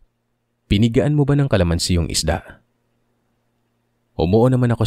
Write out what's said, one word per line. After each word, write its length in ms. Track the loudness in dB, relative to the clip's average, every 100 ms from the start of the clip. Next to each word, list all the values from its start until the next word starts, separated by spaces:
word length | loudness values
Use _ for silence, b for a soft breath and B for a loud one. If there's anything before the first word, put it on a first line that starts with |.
| _ _ _ _ _ _ -2
pinigaan 480 | 0 2 2 0
mo 160 | 0 0
ba 80 | 0
ng 80 | 0
kalamansi 560 | 0 0 -2 -2 -2
yung 80 | -2
isda?" 560 | -4 -4 -6 -8 -20 _ _ _ _ _ _ _ _ _ _ _ _ _ _ _ -4
Umuo 320 | 0 2 2
naman 240 | 2 0
ako 80 | 0